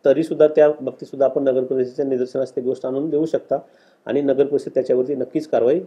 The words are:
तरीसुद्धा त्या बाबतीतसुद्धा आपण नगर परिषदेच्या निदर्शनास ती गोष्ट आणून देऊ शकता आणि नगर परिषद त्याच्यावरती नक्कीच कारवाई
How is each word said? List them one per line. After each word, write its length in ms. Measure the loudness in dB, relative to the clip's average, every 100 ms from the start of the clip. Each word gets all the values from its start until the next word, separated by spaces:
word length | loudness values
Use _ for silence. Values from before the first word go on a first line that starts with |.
तरीसुद्धा 420 | 4 2 0 2 4
त्या 220 | 6 4
बाबतीतसुद्धा 560 | 2 -8 -10 -16 -2 0
आपण 160 | 0
नगर 200 | 0 0
परिषदेच्या 400 | -2 -2 -2 -4
निदर्शनास 520 | -4 -2 -4 -4 -6 -4
ती 40 |
गोष्ट 260 | -4 -4 -6
आणून 240 | -6 -2
देऊ 160 | -2 -2
शकता 320 | -4 -2 -6 -6 _ _ _ -4
आणि 140 | -2
नगर 260 | 0 2 2
परिषद 240 | 0 0
त्याच्यावरती 400 | -2 0 0 0
नक्कीच 340 | -4 -4 -6 -2
कारवाई 320 | 0 2 0